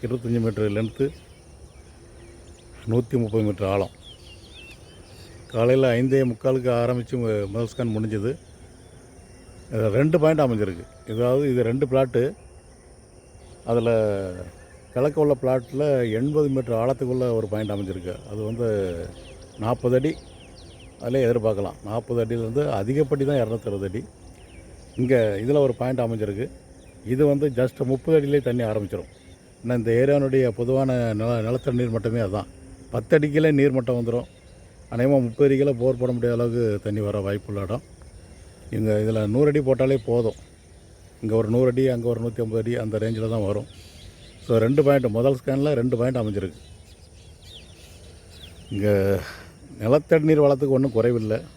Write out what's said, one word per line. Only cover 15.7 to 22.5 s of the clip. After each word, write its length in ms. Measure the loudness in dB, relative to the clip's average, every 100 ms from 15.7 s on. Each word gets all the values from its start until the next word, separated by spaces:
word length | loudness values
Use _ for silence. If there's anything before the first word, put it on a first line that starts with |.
| -4 0 0 0
எண்பது 380 | 0 0 0 0
மீட்டர் 300 | 0 -2 0
ஆழத்துக்குள்ள 540 | 0 -2 -2 -2 0 -2
ஒரு 120 | -2
பாயிண்ட் 240 | -4 -4
அமைஞ்சிருக்கு. 440 | -6 -6 -8 -8 -12 -12
அது 120 | -8
வந்து 240 | -8 -4 -2 -2 -2 -6 -10 -14 -20 -20 -20 -8
நாற்பது 380 | -4 0 2 2
அடி 200 | 0 -4 -12 -20 -20 -20 -20 -20 -20 -12
அதிலே 240 | -4 0 2
எதிர்பார்க்கலாம். 500 | 2 2 -2 -4 -8 -8
நாற்பது 400 | -8 -4 -2 -2
அடியிலேருந்து 440 | -2 -2